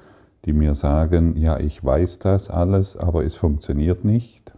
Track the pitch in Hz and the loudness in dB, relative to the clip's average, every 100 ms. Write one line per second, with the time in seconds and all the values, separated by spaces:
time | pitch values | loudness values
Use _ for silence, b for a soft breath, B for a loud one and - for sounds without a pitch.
0 | b b b _ - 76 76 71 73 73 | b b b _ -2 0 2 0 0 0
1 | 80 85 82 78 80 73 73 - 65 71 | 2 2 2 2 0 0 -4 -4 0 0
2 | 90 - 95 98 - 87 90 95 95 - | 0 -2 -2 0 -2 -2 0 0 -2 -4
3 | 87 82 78 - 82 73 - 73 80 90 | -2 0 -2 0 0 0 -2 -2 0 0
4 | 101 113 117 _ - | 0 0 -2 _ -20